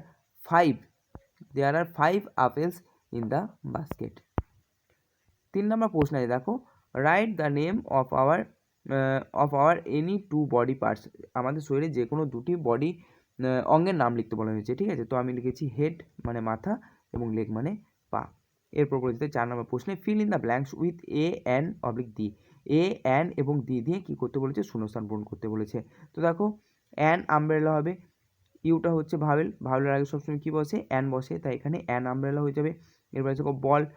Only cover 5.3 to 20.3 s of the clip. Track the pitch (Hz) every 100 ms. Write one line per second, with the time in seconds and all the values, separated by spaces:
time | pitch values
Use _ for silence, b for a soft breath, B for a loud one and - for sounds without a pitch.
5.3 | _ _ 196 208 226 220 165 143 143 123
6.3 | 123 127 247 - b b 127 147 180 226
7.3 | 175 151 143 160 214 - 135 131 135 135
8.3 | 175 220 _ _ _ - 135 135 135 -
9.3 | - 147 139 151 170 - 143 165 202 -
10.3 | 151 143 123 120 135 110 110 - - -
11.3 | 123 127 151 147 139 160 127 117 151 151
12.3 | 123 131 175 139 117 156 170 b b b
13.3 | - 127 127 - 156 180 180 120 117 110
14.3 | 110 110 110 107 131 202 151 117 127 127
15.3 | 123 123 123 147 113 151 170 - - 123
16.3 | 117 113 110 190 226 b b b 120 120
17.3 | 110 107 110 143 208 b b _ 110 -
18.3 | _ _ _ _ - 143 135 127 117 147
19.3 | 135 120 120 113 123 - 190 - 214 208